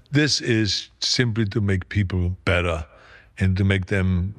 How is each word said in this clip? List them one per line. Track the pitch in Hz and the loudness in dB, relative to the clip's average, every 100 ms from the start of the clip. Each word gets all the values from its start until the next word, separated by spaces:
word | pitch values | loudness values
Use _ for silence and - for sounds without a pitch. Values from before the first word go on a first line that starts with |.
| - | 0
this | 143 151 - | 2 2 0
is | - 110 104 - - _ | 0 0 0 -2 -8 _
simply | - - 123 107 104 | -4 0 0 0 -2
to | 117 | 0
make | 101 95 - | 0 -2 -2
people | 107 95 92 87 92 | -2 -2 -2 -2 -2
better | - 87 87 80 80 - - - - - | 0 0 0 -4 -8 -18 -20 -20 -20 -2
and | 95 92 | 0 2
to | |
make | 98 98 90 | 2 2 0
them | 101 92 92 92 | 0 2 0 -2